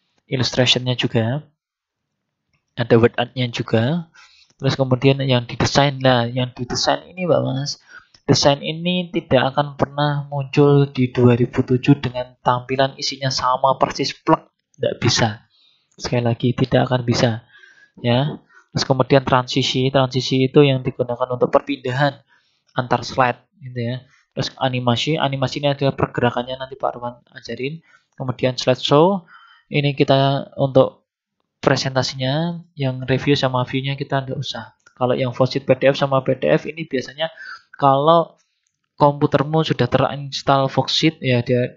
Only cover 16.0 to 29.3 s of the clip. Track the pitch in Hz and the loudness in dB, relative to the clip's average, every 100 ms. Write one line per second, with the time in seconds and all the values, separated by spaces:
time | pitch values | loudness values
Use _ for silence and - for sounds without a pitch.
16 | - 123 120 113 123 - 131 127 127 127 | -6 -2 -2 -2 -2 -2 0 0 0 -2
17 | 120 117 120 110 _ _ - _ _ - | 0 0 0 -2 _ _ -20 _ _ -6
18 | 120 123 147 - _ _ _ - - 131 | -2 0 -2 -6 _ _ _ -8 -2 0
19 | 127 139 131 131 127 135 127 131 131 139 | 2 2 4 0 0 -2 -2 0 0 2
20 | 131 131 - 131 131 151 143 131 127 - | 0 -2 -2 0 4 6 4 2 -4 -6
21 | 120 120 127 123 123 139 - 135 127 127 | -6 -4 -4 -2 2 0 0 -8 -4 -2
22 | 143 127 _ _ _ _ _ - 123 120 | -2 -2 _ _ _ _ _ -6 -2 -2
23 | - - 127 120 _ _ 127 123 117 123 | -2 -2 0 -2 _ _ -12 -6 -6 -6
24 | - _ _ - - - 131 127 123 117 | -12 _ _ -8 -8 -4 -4 -2 0 0
25 | 147 156 139 135 131 151 143 139 135 - | 0 -2 -2 -2 -4 -2 -2 0 -2 0
26 | 135 - 120 123 123 131 131 135 - 123 | -4 0 0 -2 -8 -10 -12 -6 -6 -6
27 | 120 123 _ 131 - 117 135 165 _ _ | -12 -14 _ -20 -14 -8 -8 -8 _ _
28 | _ - 131 123 127 127 131 123 - 147 | _ -12 -8 -2 -2 0 0 0 4 6
29 | 175 196 - | 6 2 -6